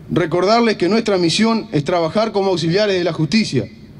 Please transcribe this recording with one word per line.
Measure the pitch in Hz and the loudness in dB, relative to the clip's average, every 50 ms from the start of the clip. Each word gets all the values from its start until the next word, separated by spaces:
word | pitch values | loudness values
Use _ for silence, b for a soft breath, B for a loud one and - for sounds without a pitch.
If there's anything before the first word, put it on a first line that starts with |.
| - - | -10 -4
recordarles | - - 175 170 160 180 180 196 226 233 233 226 208 | -2 0 0 0 0 0 2 4 4 4 4 2 0
que | - 175 170 | 0 0 0
nuestra | 208 226 226 214 202 180 | 0 0 0 0 0 0
misión | 180 160 - - 220 226 226 220 170 - - | 0 0 0 2 2 2 0 0 -4 -4 -4
es | 151 143 | -4 -2
trabajar | 185 180 175 165 156 160 208 220 226 | 0 0 0 0 0 0 0 -2 0
como | 202 202 196 196 | 0 -2 0 0
auxiliares | 185 165 156 165 165 196 214 208 190 | 0 0 0 0 0 0 0 0 0
de | 180 170 | 0 0
la | 175 160 | -2 -2
justicia | 160 156 147 - 220 208 - - 127 98 - - - - - - - | -2 -2 0 0 0 0 0 -2 -4 -4 -4 -10 -18 -20 -20 -20 -20